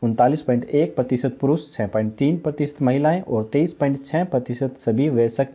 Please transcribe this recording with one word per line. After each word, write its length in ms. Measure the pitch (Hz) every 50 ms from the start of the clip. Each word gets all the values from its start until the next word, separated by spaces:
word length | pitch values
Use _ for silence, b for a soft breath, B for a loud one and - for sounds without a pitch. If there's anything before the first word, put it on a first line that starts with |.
उनतालीस 400 | - 113 113 120 120 127 151 151
पॉइंट 240 | - - 123 120 120
एक 300 | - - 143 156 147 -
प्रतिशत 420 | - 123 127 131 123 127 127 - -
पुरुष, 300 | - 135 151 165 - - -
छः 140 | - 110 98
पॉइंट 280 | - 110 107 107 110
तीन 220 | - 139 147 170 170
प्रतिशत 440 | - 156 143 - 147 143 - -
महिलाएं 400 | 139 123 127 139 147 151 170 185
और 280 | 185 - - 110 107 110 -
तेईस 200 | 143 160 175 -
पॉइंट 320 | - 147 139 139 135 -
छः 180 | - - 160 185
प्रतिशत 540 | 185 - 127 123 - 120 120 139 127 - -
सभी 320 | - 120 110 117 139 156
वयस्क 380 | 135 117 117 113 113 - 139 -